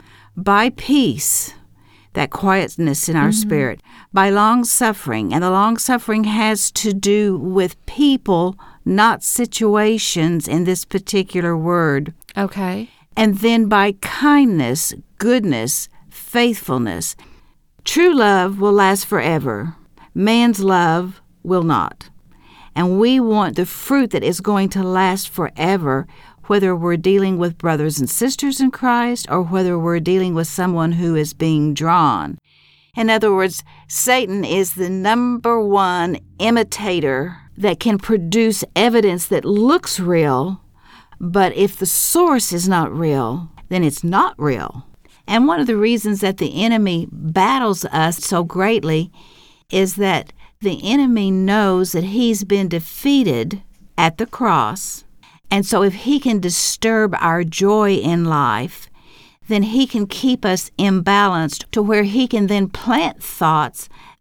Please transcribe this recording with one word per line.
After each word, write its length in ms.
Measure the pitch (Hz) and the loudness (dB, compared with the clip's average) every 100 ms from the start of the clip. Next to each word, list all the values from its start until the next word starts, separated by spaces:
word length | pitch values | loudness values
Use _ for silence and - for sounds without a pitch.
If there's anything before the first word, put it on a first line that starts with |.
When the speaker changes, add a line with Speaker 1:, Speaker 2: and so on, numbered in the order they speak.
| - - - - | -20 -20 -18 -6
Speaker 1:
by 320 | 190 202 247 | 0 2 2
peace, 840 | - - 285 220 117 - - - - - - _ _ _ | -2 0 2 2 0 -2 -4 -6 -14 -20 -20 _ _ _
that 180 | 151 143 | -6 -4
quietness 800 | - 196 190 160 - 160 139 - | -2 0 0 0 -2 -2 -2 -2
in 80 | 160 | 2
our 140 | 143 | 2
Speaker 2:
Mm-hmm. 180 | 214 214 | 2 0
Speaker 1:
spirit, 320 | 151 131 - - - - | 0 -2 -6 -14 -20 -6
by 180 | 190 196 | 0 2
long 340 | 202 214 247 | 4 4 2
suffering. 680 | 233 - 233 208 - 110 98 | 0 0 0 -2 -4 -4 -2
And 80 | 123 | -2
the 80 | 185 | 0
long 260 | 190 214 233 | 2 2 0
suffering 460 | - 247 - 214 | -2 -2 -2 -2
has 460 | 214 214 220 208 - | 0 0 0 0 -4
to 200 | - 220 | -4 -4
do 440 | 196 196 208 208 180 | -2 2 2 2 0
with 360 | 180 190 180 - - | -2 0 0 -4 -10
people, 720 | - 285 262 - 175 180 190 - - | 0 2 2 2 2 0 -4 -16 -10
not 380 | - 190 226 - | -2 4 4 2
situations 1200 | - - 240 - 220 208 214 220 - 170 160 170 - | -2 -2 -4 0 2 2 2 0 -2 0 0 0 -2
in 180 | 156 | -2
this 200 | 180 180 | 0 -2
particular 720 | - 190 190 202 190 180 175 165 | -4 -8 -2 -4 -2 -2 -2 -2
word. 560 | 165 175 160 139 151 - - - | 0 0 2 0 -4 -10 -12 -6
Speaker 2:
Okay. 520 | 196 202 185 190 233 _ _ - | -6 -4 -6 -6 -10 _ _ 0
Speaker 1:
And 220 | 214 196 | 0 2
then 280 | 220 233 214 | 2 2 4
by 260 | 208 202 202 | 4 2 0
kindness, 920 | - - 294 294 262 170 120 160 - - - - | -8 0 4 6 6 2 0 -2 -4 -8 -14 -4
goodness, 720 | 220 254 208 120 117 - - - - | 2 2 2 -2 -2 -6 -8 -16 -20
faithfulness. 1080 | - - 240 240 208 - 127 113 85 - - - - _ _ _ _ | -20 -4 0 0 0 -4 -2 -2 -4 -8 -12 -18 -20 _ _ _ _
True 300 | - 302 359 | -4 2 4
love 460 | 285 214 196 185 196 | 4 4 4 0 0
will 120 | 202 | 2
last 320 | 202 190 196 - | 4 4 2 -2
forever. 680 | 202 131 165 131 104 165 - - _ - | -2 0 0 -2 -4 -6 -12 -20 _ -12
Man's 460 | 170 202 233 240 196 | -2 2 4 2 2
love 600 | 190 185 170 165 185 - _ _ | 2 2 2 0 -4 -12 _ _
will 200 | 165 180 | -4 -2
not. 460 | 165 123 80 - - - - - - - - | 0 0 -2 -8 -20 -20 -20 -20 -20 -20 -12
And 260 | 156 180 185 | -2 0 2
we 180 | 233 262 | 2 2
want 360 | 226 214 180 - | 2 2 0 -2
the 80 | 180 | -4
fruit 440 | - - 277 233 | -6 -2 0 0
that 120 | 185 | -2
is 160 | 110 180 | -2 -4
going 280 | - 202 190 | -2 0 0
to 120 | 196 | -2
last 460 | 185 185 190 190 - | -2 0 0 -2 -6
forever, 760 | - 165 - 170 190 147 135 - - - - | -6 -6 -4 -2 0 0 -2 -4 -14 -20 -12
whether 320 | - 208 190 180 | -2 0 2 0
we're 200 | 170 170 | -2 0
dealing 400 | 180 196 190 180 | 2 2 2 0
with 180 | 175 165 | -2 -2
brothers 400 | 170 156 151 147 | -2 0 -2 -2
and 100 | 123 | -4
sisters 500 | - 247 - 285 269 | -2 -2 -2 -4 0
in 100 | 262 | 0
Christ 560 | - 254 240 240 240 - | 0 0 0 0 -4 -4
or 120 | 175 | -4
whether 360 | 170 185 180 175 | -2 0 0 0
we're 220 | 165 170 | 0 -2
dealing 340 | 165 190 185 | 0 0 2
with 120 | 165 165 | -2 -4
someone 460 | - 185 170 165 | -2 -2 0 0
who 220 | 170 170 160 | 0 0 0
is 160 | 151 | -2
being 400 | - 160 156 151 | -2 0 2 0
drawn. 640 | 143 160 175 151 101 73 - _ _ _ _ _ - | 0 0 2 2 0 -4 -12 _ _ _ _ _ -2
In 120 | 226 | 0
other 240 | 220 214 | 2 4
words, 280 | 190 185 - - - - | 2 0 -4 -14 -20 -12
Satan 560 | - 233 254 202 202 | -4 0 2 0 -4
is 300 | 127 175 180 | -2 0 -2
the 160 | 180 180 | -2 -4
number 720 | 190 196 233 247 240 233 233 | -2 0 0 0 -2 0 0
one 580 | 208 196 190 180 170 170 - - | 2 2 2 0 -2 -4 -10 -4
imitator 960 | 214 233 214 - 214 180 147 131 165 170 - - | 0 2 0 -4 -4 -2 0 -2 -4 -10 -20 -4
that 240 | 202 170 | -2 0
can 180 | 233 202 | 0 -2
produce 640 | - 214 165 214 226 208 - | 0 -2 0 0 2 0 -4
evidence 520 | 175 233 233 208 175 - | 0 2 4 2 0 -2
that 180 | 170 | -2
looks 540 | 147 208 240 349 - - | 0 2 4 2 0 -4
real, 640 | 175 170 151 131 180 190 - _ _ - _ - | 0 2 2 0 -2 -6 -12 _ _ -20 _ -12
but 360 | 175 190 185 - | -4 0 0 2
if 200 | 196 - | -2 -2
the 100 | 190 | -4
source 640 | - - 339 349 262 - | -2 0 2 2 2 0
is 160 | 170 185 | -2 0
not 240 | 180 131 | 0 0
real, 580 | 131 160 139 113 143 165 - - | -2 -2 0 -2 -6 -10 -16 -6
then 140 | 185 | -2
it's 220 | 156 - | 0 -2
not 300 | 170 196 359 - | -2 0 0 -2
real. 480 | 147 117 - 123 - - _ _ - | -4 -4 -6 -12 -18 -20 _ _ -2
And 200 | 220 277 | 2 2
one 120 | 339 | 2
of 80 | 247 | 0
the 100 | 214 | 2
reasons 440 | 220 233 208 202 | 2 0 0 -2
that 160 | 196 190 | -2 -2
the 260 | 156 - | -4 -2
enemy 460 | 226 226 202 170 165 | 0 2 2 0 -4
battles 760 | 156 156 170 202 269 226 190 - | -8 -4 0 2 2 0 -2 -2
us 320 | 160 160 165 | 0 0 -2
so 260 | - 180 | -2 -2
greatly 640 | 165 175 196 226 156 160 175 - - - - _ _ | -2 -2 0 0 0 0 -2 -10 -20 -20 -20 _ _
is 260 | 190 190 196 | 0 0 0
that 360 | 196 165 - - - - | -2 -2 -4 -18 -20 -6
the 200 | 202 170 | -4 -4
enemy 460 | 190 277 269 226 196 | 0 2 4 2 2
knows 640 | 190 190 214 196 185 180 | 2 2 2 2 2 0
that 120 | 185 | -2
he's 400 | 190 214 240 208 | -2 0 0 0
been 240 | 202 202 190 | 0 0 0
defeated 920 | 170 165 - 277 277 214 120 113 196 - - - - | -4 -6 -4 2 2 2 0 -2 -8 -14 -20 -12 -2
at 200 | 165 160 | -2 -2
the 80 | 233 | -8
cross. 800 | - 240 160 107 185 - - - - - _ - | -2 0 2 0 -4 -10 -14 -18 -20 -20 _ -4
And 160 | 196 196 | -2 0
so 160 | 190 | 2
if 120 | 196 | 2
he 260 | 196 240 285 | 0 -2 0
can 200 | 254 214 | 0 -2
disturb 760 | 180 170 - - 226 226 214 - | -2 -2 -4 -2 0 2 0 0
our 240 | 165 170 | 0 0
joy 520 | 170 165 196 214 208 | -2 0 2 4 2
in 300 | 185 139 170 | 2 0 0
life, 640 | 165 151 127 107 156 - - - _ - - _ - | 0 0 0 0 -4 -12 -20 -20 _ -20 -20 _ -4
then 140 | 214 | -2
he 240 | 208 233 262 | 0 0 0
can 200 | 226 196 | -2 -4
keep 380 | - 262 254 | -2 -2 0
us 260 | 208 185 - - | 0 -2 -4 -2
imbalanced 920 | 196 190 170 202 202 175 156 - - | 0 2 2 4 4 0 -2 -6 -6
to 120 | 220 | -2
where 200 | 208 214 | 2 2
he 240 | 202 226 247 | 2 0 0
can 200 | 226 196 | 0 0
then 220 | 208 196 | 0 -2
plant 540 | - - 247 330 - | -4 -2 0 0 -6
thoughts 640 | - - 160 156 135 - - - - - | -12 -2 0 2 -2 -6 -18 -20 -20 -12